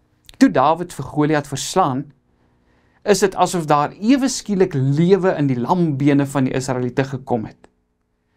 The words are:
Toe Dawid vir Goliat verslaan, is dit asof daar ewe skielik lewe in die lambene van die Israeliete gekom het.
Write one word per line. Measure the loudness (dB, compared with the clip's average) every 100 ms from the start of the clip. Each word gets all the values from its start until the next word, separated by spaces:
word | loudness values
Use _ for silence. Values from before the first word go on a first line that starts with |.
| _ _ -10 2
Toe | 2
Dawid | 4 2 0 -4
vir | -10 -8
Goliat | -2 0 0 -2
verslaan, | -8 -4 0 0 0 -8 _ _ _ _ _ _ _ _ _
is | 0 2
dit | 2
asof | 0 -2 -2 0
daar | 0 0 -2
ewe | 0 2 0
skielik | -4 -4 0 0 0
lewe | 0 2 2 4 2 0
in | 0
die | 0
lambene | 0 0 0 0 2 2 2
van | 0 -2
die |
Israeliete | -2 -4 -4 -4 -2 -4
gekom | -4 -4 -4 -4
het. | -14 _ _ _ _ _ _ _